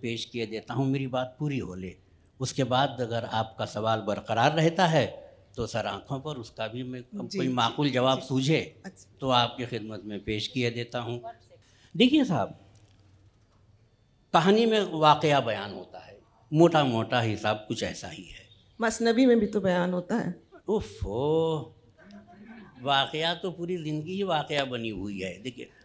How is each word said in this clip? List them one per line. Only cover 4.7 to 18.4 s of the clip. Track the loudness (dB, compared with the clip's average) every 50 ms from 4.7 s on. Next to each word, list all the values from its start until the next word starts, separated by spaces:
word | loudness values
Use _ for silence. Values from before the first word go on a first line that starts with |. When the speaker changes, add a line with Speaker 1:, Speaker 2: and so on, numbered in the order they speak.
| 4 2 2 4
Speaker 1:
है | 4 4 2 2 -2 -10 -18 -20 -20 -20 _ _ -8
तो | -8 -6
सर | -4 -4 -4 -4
आँखों | -4 -6 -8 -8 -8 -8 -8
पर | -6 -8 -8
उसका | -10 -12 -12 -10 -8 -8 -6
भी | -6 -8
मैं | -8 -8 -10 -12
Speaker 2:
जी, | -12 -12 -12 -12 -10 -6
Speaker 1:
कोई | -4 -2 -2
Speaker 2:
जी, | 0 2
Speaker 1:
माकूल | 2 0 0 2 0 0 2
जवाब | 2 4 4 4 2 0
Speaker 2:
जी। | 0
Speaker 1:
सूझे | -2 -2 0 2 2 2 2 0 -2 -10 -16 -18
Speaker 2:
अच्छा। | -18 -18 -20 -20 -20 _ -6
Speaker 1:
तो | 0 2
आपकी | 4 4 4 2 0 -6 -6
खिदमत | -6 -6 -6 -6 -8 -10 -12 -10
में | -10 -10 -6
पेश | -4 -4 -2 -2 -4 -4
किए | -2 0 0 0
देता | 0 -4 -6 -6 -6 -6
हूँ। | -6 -6 -8 -8 -10 -12 -16 -16 _ _ -20 -20 _ _ _ _ -20 _ 2
देखिए | 4 4 6 6 4 4
साहब, | 2 2 0 0 -2 -6 -12 -20 -20 -20 _ -20 _ _ _ _ _ _ _ _ _ _ _ _ _ _ _ _ _ _ _ _ _ _ _ _ _ _ _ _ _ 2
कहानी | 4 6 6 6 6 4
में | 4 4 2 0 0 0
वाक़या | 4 6 6 6 6 4 4 4 4
बयान | 2 0 -2 -2 -4 -6
होता | -8 -12 -14 -14 -18 -20
है, | -20 -20 -20 -20 _ _ _ _ _ 0
मोटा | 6 6 6 8 6 4 4
मोटा | 4 2 0 0 0 0 2
हिसाब | 2 0 0 0 0 -2 -2 -2 -4 -6
कुछ | -6 -4 -4
ऐसा | -6 -6 -8 -12 -12
ही | -14 -14 -16
है। | -18 -20 -20